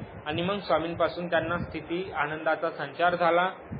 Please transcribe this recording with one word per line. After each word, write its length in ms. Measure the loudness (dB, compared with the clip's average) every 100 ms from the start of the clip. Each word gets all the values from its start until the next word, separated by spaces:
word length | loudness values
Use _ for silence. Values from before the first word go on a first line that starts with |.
| -4 -10 -6
आणि 160 | -2
मग 180 | 0 -2
स्वामींपासून 680 | 2 2 2 2 0 0 0
त्यांना 280 | 0 2 -2
स्थिती 540 | -2 -6 -4 -4 -4 -2
आनंदाचा 540 | -2 0 0 0 0
संचार 460 | -4 -8 2 2 4
झाला. 340 | 4 6 4 -2 -10 -12